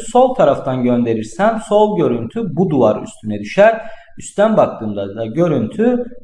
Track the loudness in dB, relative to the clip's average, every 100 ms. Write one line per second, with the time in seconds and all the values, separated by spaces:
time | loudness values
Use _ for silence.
0 | 0 2 4 4 2 2 -2 -2 0 2
1 | 0 -2 -4 -2 0 0 0 2 2 2
2 | 0 -2 -6 -6 -4 -2 0 2 2 2
3 | -6 -12 -8 -8 -2 4 4 4 -6 -16
4 | -18 -20 -8 0 2 4 0 -2 -8 -6
5 | -8 -8 -6 0 0 0 -2 0 0 0
6 | -4 -12